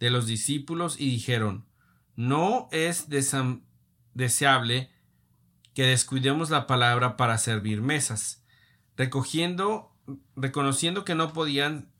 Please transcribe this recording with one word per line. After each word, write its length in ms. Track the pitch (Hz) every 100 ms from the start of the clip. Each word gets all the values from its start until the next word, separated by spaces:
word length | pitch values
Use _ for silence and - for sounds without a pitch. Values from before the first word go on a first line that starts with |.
de 100 | 120
los 160 | 123 113
discípulos 720 | 110 - 147 139 165 175 139
y 100 | 143
dijeron: 560 | 120 107 120 107 98 - _ _ _ _ -
"No 520 | 120 143 180 240 247
es 360 | 160 165 170 -
desam-, 540 | 139 135 139 127 123 - _ _ _ _
deseable 760 | 120 123 - 143 131 117 123 131 _ _ _ _ _ _ _ _
que 80 | -
descuidemos 680 | 131 127 - 131 131 147 160
la 160 | 151 123
palabra 500 | 127 120 120 123 110
para 200 | 123 113
servir 460 | - 110 104 107
mesas". 640 | 123 151 131 107 - - _ _ _ _ _ -
Recogiendo, 960 | 131 135 127 156 170 180 196 214 - _ - 139 - -
reconociendo 680 | 131 147 139 135 170 185
que 120 | 190 165
no 160 | 160
podían 580 | 156 156 139 143 151 - _